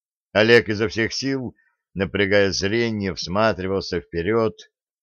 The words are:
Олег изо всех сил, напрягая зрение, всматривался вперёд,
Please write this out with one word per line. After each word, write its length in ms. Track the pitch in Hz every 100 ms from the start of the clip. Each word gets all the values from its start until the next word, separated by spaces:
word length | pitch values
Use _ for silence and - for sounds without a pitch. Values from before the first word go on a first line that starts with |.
| _ _ _
Олег 360 | 98 110 120 107
изо 180 | 104 110
всех 260 | 110 110
сил, 440 | - 131 135 120 - _ _ _
напрягая 580 | 87 95 98 98 101 98
зрение, 600 | 85 98 117 117 107 98
всматривался 840 | 78 82 98 110 92 92 98 - 87
вперёд, 560 | - 85 87 113 110 - - _ _ _